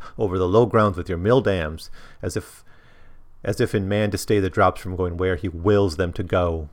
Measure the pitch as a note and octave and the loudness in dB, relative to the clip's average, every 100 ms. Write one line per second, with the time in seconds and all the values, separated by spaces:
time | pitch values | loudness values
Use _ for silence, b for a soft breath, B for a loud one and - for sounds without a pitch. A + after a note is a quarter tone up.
0 | B - G#2+ F#2 F2+ G2+ A#2+ A#2 G#2+ F2 | B -4 -2 0 4 4 4 4 2 0
1 | E2+ F2 F#2+ B2+ G#2 F#2+ D#2 D#2+ - B | -4 -2 2 2 2 -2 -4 -8 -14 B
2 | B B G2+ G#2+ - - - b b b | B B -8 -6 -10 -20 -20 b b b
3 | b b - - - G#2 A#2 G#2+ F#2+ G2+ | b b -20 -10 -6 -2 0 0 0 0
4 | G#2 G2 - G#2+ F#2 - F#2+ - F#2+ F#2 | 0 -2 0 2 2 2 2 2 -8 -4
5 | F2+ F2 F#2 F2+ G2 E2 E2+ G#2 G2+ D#2+ | -4 -2 -2 -2 -4 -2 2 4 2 0
6 | F2+ - F#2+ F#2+ F2 E2 D#2 | -4 -4 -2 0 0 -2 -8